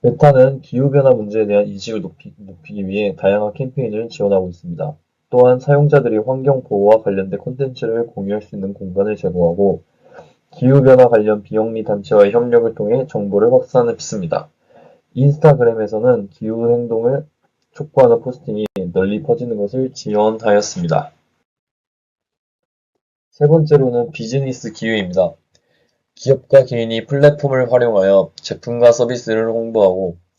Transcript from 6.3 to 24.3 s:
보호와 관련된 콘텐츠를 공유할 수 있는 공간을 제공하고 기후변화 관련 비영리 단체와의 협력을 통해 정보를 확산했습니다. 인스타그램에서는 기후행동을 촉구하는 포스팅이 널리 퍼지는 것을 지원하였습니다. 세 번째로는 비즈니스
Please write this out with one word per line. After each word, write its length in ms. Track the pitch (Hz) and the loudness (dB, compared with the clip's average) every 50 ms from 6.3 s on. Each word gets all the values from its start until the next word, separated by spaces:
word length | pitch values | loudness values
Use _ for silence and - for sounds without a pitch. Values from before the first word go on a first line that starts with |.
| 131 135 131 143 139 131 127 | -6 -4 -2 -2 -2 -2 -4
보호와 400 | - 107 101 101 104 110 110 - | -4 -2 0 4 4 4 4 2
관련된 360 | 104 98 98 95 95 95 101 | -2 -4 -4 -4 -6 -8 -10
콘텐츠를 680 | - 127 127 127 139 131 127 - - 113 113 117 117 117 | -10 -12 -6 -6 -6 -8 -6 -8 -6 -6 -4 -4 -6 -6
공유할 340 | - 104 98 98 101 107 | -8 -10 -8 -6 -6 -8
수 140 | 104 _ - | -8 _ -12
있는 180 | 104 95 98 101 | -10 -10 -10 -10
공간을 420 | - 98 92 90 98 98 107 107 | -12 -14 -8 -4 -4 -2 -2 -4
제공하고 680 | - - 92 85 90 87 85 85 95 101 98 87 82 _ _ _ _ _ _ - - - _ _ _ _ _ | -6 -6 -6 -2 0 0 0 0 0 0 0 0 -2 _ _ _ _ _ _ -20 -20 -20 _ _ _ _ _
기후변화 560 | _ - 123 127 135 143 131 131 131 127 127 117 | _ -2 0 4 4 6 6 6 8 8 8 6
관련 360 | 117 110 107 107 107 104 101 | 6 2 2 0 -2 -2 -4
비영리 400 | - 107 107 110 113 113 113 107 | -6 -4 -4 -4 -2 -4 -8 -6
단체와의 480 | 110 107 101 98 - 110 104 101 101 | -4 -6 -6 -4 0 4 4 4 6
협력을 420 | 104 120 120 123 120 117 117 113 113 | 4 0 0 2 2 2 2 0 -4
통해 300 | - 107 104 117 131 131 - | -4 -4 -2 -2 -2 -2 -4
정보를 460 | - 113 101 101 98 101 107 120 123 | -6 -8 -6 -2 0 2 2 4 2
확산했습니다. 960 | 127 127 - - 131 120 117 110 - - - - 107 90 82 - - - _ _ _ _ _ _ - - - _ _ _ _ _ | 2 0 2 0 0 0 0 -4 -6 -10 -10 -10 -8 -6 -6 -6 -6 -8 _ _ _ _ _ _ -20 -20 -20 _ _ _ _ _
인스타그램에서는 1160 | 123 135 143 143 - - 156 143 - 160 117 113 110 110 104 110 107 113 127 123 110 101 98 | 0 0 0 0 4 4 4 4 4 2 0 0 0 -6 -4 -4 -2 0 0 0 0 -2 -10
기후행동을 960 | _ _ 113 110 113 117 117 117 120 120 120 117 113 113 113 120 135 139 151 _ _ _ _ _ _ _ _ _ | _ _ -8 -8 -6 -4 0 0 0 -2 -2 -4 -6 -2 -2 -2 -2 -4 -6 _ _ _ _ _ _ _ _ _
촉구하는 500 | _ - 151 - _ 139 131 120 117 117 | _ -16 -16 -4 _ 4 4 4 4 2
포스팅이 440 | 120 127 123 - - - 107 107 107 104 _ - 92 87 | -2 -8 -12 -10 -12 -10 -8 -6 -8 -8 _ -8 -10 -6
널리 320 | 87 95 95 98 104 104 - | -2 -2 -2 -2 -2 -6 -2
퍼지는 320 | - 117 117 127 120 113 104 | -4 -4 -4 -2 -8 -6 -6
것을 360 | 101 101 - 131 131 127 - | -6 -6 -4 -6 -6 -6 -8
지원하였습니다. 1160 | - - 107 104 104 107 110 110 110 113 107 104 104 104 - - - 87 82 78 53 - - _ _ _ _ _ _ _ _ _ _ _ _ _ _ _ _ _ _ _ _ _ _ _ _ _ _ _ _ _ _ _ _ _ _ _ _ _ _ _ _ _ _ _ _ | -12 -10 -4 -2 0 0 0 -2 -2 -2 0 0 0 0 -2 -8 -8 -4 -2 -2 -2 -4 -6 _ _ _ _ _ _ _ _ _ _ _ _ _ _ _ _ _ _ _ _ _ _ _ _ _ _ _ _ _ _ _ _ _ _ _ _ _ _ _ _ _ _ _ _
세 180 | _ _ 147 147 | _ _ 2 4
번째로는 640 | 156 165 151 - 151 139 131 127 120 120 120 - | 4 4 4 4 4 4 4 2 0 -2 -2 -4
비즈니스 640 | - - 113 110 | -6 -12 -10 -6